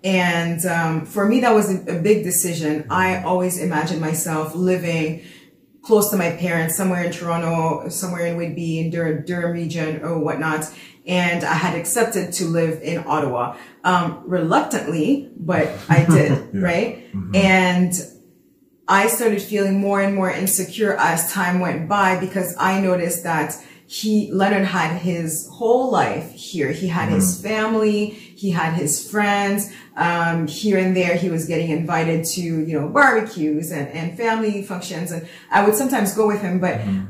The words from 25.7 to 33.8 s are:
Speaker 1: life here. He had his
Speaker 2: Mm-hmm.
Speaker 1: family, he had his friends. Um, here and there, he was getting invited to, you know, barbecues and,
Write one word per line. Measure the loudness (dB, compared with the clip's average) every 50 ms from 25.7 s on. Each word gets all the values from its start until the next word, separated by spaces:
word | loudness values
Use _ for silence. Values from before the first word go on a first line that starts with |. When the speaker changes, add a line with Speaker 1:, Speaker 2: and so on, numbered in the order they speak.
| 4 4 4 2
Speaker 1:
life | 2 2 2 0 -2 -6 -8 -10 -14
here. | -16 -16 -10 -4 -2 -2 -2
He | -2 -2 -2
had | -2 -2 0 0 2
his | 2 4 4 2 0
Speaker 2:
Mm-hmm. | -2 -4
Speaker 1:
family, | -4 -2 0 0 0 2 2 4 4 4 2 0 -2
he | -4 -12 -20 -20 -16 -6 -4 -2
had | 0 0 0 0 0
his | 0 0 -2 -2 -4 -4 -4
friends. | -2 0 2 2 2 2 2 0 0 -2 -2 -6 -10 -18 -20 -16 -4
Um, | -2 0 0 2 0 0 0 0 0 -2
here | -2 -4 -2 0 2 4
and | 4 4 2 2
there, | 2 2 2 2
he | 0 0 0
was | -2 -2 -2
getting | -2 -2 -2 0 0
invited | -2 -2 -2 -2 0 0 0 0 0 0 -2 -2 -4
to, | -4
you | -4 -2 -2 -2 -2 -2 -2 -2
know, | -2 0
barbecues | 4 4 4 6 4 2 -2 -2 -6 -4 -2 -2 0 -2 -4 -4
and, | -6 -6